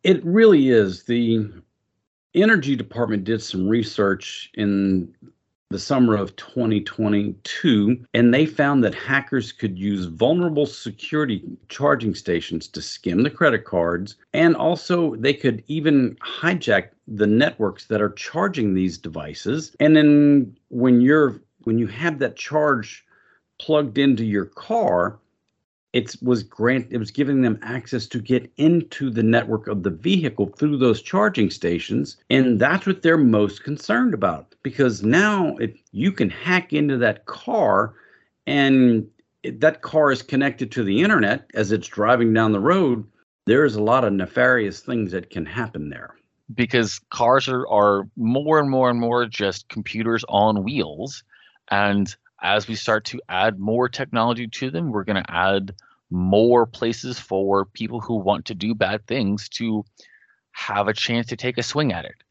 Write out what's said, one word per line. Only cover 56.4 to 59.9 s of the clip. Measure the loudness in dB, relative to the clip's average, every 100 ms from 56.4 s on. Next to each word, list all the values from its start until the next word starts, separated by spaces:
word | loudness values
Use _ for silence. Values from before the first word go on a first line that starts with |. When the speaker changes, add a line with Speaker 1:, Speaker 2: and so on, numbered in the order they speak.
| 6 4 2
Speaker 2:
places | -2 -4 -4 -8 -12
for | -6 -4 0 0 -2
people | -8 -8 -8
who | -6 -4
want | -2 -4 -6
to | -6
do | -4
bad | -2 -2 -4 -4
things | -4 -2 -4 -8
to | -8 -4 -4 -8